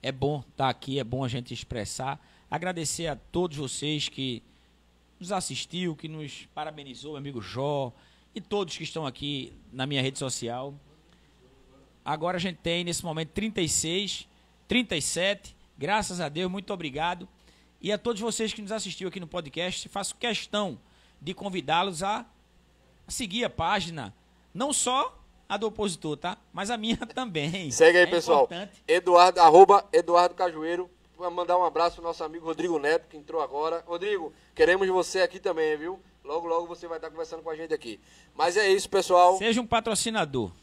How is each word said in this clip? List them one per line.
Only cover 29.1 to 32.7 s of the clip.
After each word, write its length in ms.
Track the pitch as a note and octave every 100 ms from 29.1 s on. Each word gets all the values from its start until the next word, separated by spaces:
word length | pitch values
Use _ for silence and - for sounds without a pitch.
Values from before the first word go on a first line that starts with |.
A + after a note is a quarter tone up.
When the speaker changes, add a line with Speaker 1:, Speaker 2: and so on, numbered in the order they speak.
| F3 F3+ F3+
Speaker 2:
arroba 480 | E3 D#3+ F#3+ G3+ -
Eduardo 420 | D#3+ E3+ F3 F3+ F3
Cajueiro. 540 | F3+ D#3 D#3+ F3 F3+ _ _ _
Vou 120 | F3
mandar 260 | F3 F3 F3+
um 60 |
abraço 380 | E3+ D#3+ E3+ E3+
ao 20 |
nosso 200 | E3+ E3
amigo 220 | D#3+ E3 D#3+
Rodrigo 320 | D#3 F3